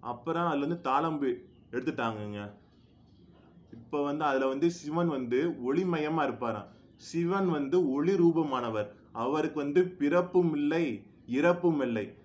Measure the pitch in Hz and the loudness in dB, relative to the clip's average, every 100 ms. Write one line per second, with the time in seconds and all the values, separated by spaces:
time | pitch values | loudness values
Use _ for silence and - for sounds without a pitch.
0 | 117 120 - 170 170 147 143 170 131 135 | -8 -8 -4 0 2 0 0 -2 0 2
1 | 160 156 135 120 - - - 123 127 131 | 2 0 -2 -2 -6 -20 -8 -6 -4 -4
2 | 117 107 107 104 101 101 - - _ - | -4 -4 -8 -8 -10 -14 -20 -20 _ -20
3 | - - - - - - - 117 117 147 | -20 -20 -20 -20 -20 -20 -20 -20 -8 -4
4 | 143 147 156 135 135 135 165 170 147 160 | -2 -2 0 2 0 2 0 -2 -6 0
5 | 175 139 123 123 165 156 123 151 185 165 | 0 0 0 0 0 -2 -2 0 0 0
6 | 151 165 139 113 120 107 98 - - - | 0 0 -2 -2 -4 -4 -8 -18 -20 -20
7 | - 165 170 196 190 156 139 170 160 131 | -8 -2 0 0 0 0 2 2 2 2
8 | 160 196 170 165 151 127 120 107 104 - | 2 6 6 4 0 0 -2 -2 -4 -8
9 | - 110 120 151 - 151 143 147 180 - | -14 -6 -2 0 0 -2 0 2 2 2
10 | 143 170 180 185 175 151 147 160 160 104 | 2 2 2 2 2 2 0 0 0 -4
11 | - - - 123 165 175 175 156 127 113 | -10 -20 -6 2 4 4 2 2 0 -2
12 | 101 - | -4 -10